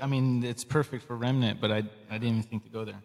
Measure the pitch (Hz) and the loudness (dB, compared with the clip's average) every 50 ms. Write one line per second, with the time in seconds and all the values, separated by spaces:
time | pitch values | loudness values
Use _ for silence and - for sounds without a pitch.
0 | 135 139 139 131 131 131 123 120 123 120 120 - - - - 151 143 - 135 120 | -2 0 2 4 4 4 4 2 2 0 -2 -6 -4 -2 0 0 0 0 -2 -10
1 | - - 123 117 120 123 131 131 123 110 101 - 107 107 107 107 107 107 - - | -8 -8 -6 -2 0 2 2 4 4 2 2 0 0 0 2 0 0 -2 -6 -14
2 | - - 110 110 120 117 113 113 110 - 113 107 - - 117 110 110 104 98 101 | -14 -10 -6 -2 0 0 2 0 0 -2 -4 -8 -8 -8 -8 -8 -8 -8 -10 -14
3 | - | -16